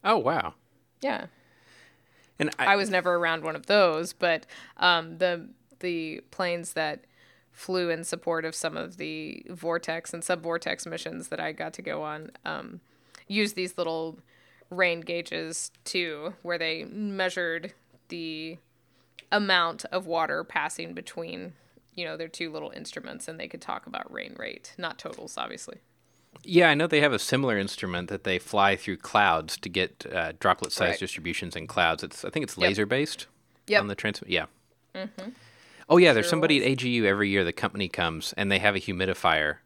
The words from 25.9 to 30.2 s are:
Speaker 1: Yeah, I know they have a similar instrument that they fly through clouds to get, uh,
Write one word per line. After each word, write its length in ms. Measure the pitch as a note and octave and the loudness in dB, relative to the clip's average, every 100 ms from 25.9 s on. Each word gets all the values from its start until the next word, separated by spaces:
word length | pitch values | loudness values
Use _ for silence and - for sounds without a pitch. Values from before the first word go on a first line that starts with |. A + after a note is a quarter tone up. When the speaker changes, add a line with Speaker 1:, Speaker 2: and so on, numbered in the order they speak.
| _ _ _ _ - | _ _ _ _ -20
Speaker 1:
Yeah, 240 | - E3 E3+ | 4 8 8
I 60 | |
know 120 | D3 E3 | 6 4
they 140 | D3+ | 6
have 140 | D3 | 6
a 40 | A#2 | 4
similar 380 | - C3 C3+ G#2+ | 2 2 4 2
instrument 520 | G2 - G2 F2 F2+ | 0 -4 -4 -4 -4
that 140 | G2+ | -6
they 140 | - F#2 | -2 -2
fly 380 | - G#2 G2 G2 | 0 4 6 4
through 220 | - F#2 | -2 -8
clouds 580 | - A2 G2+ E2 D#2+ - | 2 4 6 4 0 -8
to 140 | - | -4
get, 340 | F2+ F2+ _ - | -2 -2 _ -6
uh, 180 | F2 | -2